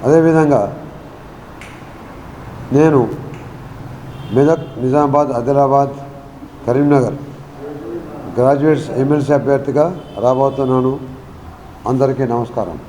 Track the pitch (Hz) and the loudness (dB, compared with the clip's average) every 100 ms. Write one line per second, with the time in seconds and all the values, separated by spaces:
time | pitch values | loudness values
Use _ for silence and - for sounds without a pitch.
0 | 127 160 165 160 151 131 101 - - - | 6 6 6 4 4 4 0 -6 -14 -16
1 | - - - - - - - - - - | -18 -18 -20 -20 -20 -18 -18 -18 -18 -18
2 | - - - - - - - 135 160 143 | -18 -18 -18 -16 -16 -14 -2 4 6 6
3 | 113 - - - - - - - - - | 2 -2 -10 -14 -14 -16 -16 -16 -16 -14
4 | - - - 110 143 165 - - 127 139 | -16 -14 -2 2 4 2 -2 -4 0 2
5 | 147 143 143 123 120 139 139 139 139 139 | 4 2 2 0 2 2 4 4 2 -2
6 | - - - - - - - 127 143 143 | -14 -16 -18 -18 -18 -10 -2 2 4 4
7 | 117 - - - - - 143 147 - 117 | 2 -4 -12 -16 -18 -14 -14 -12 -10 -10
8 | - - - - 127 143 151 147 - 127 | -10 -14 -8 2 4 4 4 2 0 -2
9 | 135 151 139 143 120 139 139 139 160 185 | 2 2 2 0 2 0 2 2 0 0
10 | - - 117 131 139 135 131 127 127 143 | -12 -2 2 4 2 0 0 2 2 -2
11 | 131 - - - - - - - 104 127 | -8 -16 -18 -18 -18 -18 -20 -10 -4 2
12 | 135 131 131 120 117 - 95 78 | 2 0 -2 -2 -4 -6 -6 -8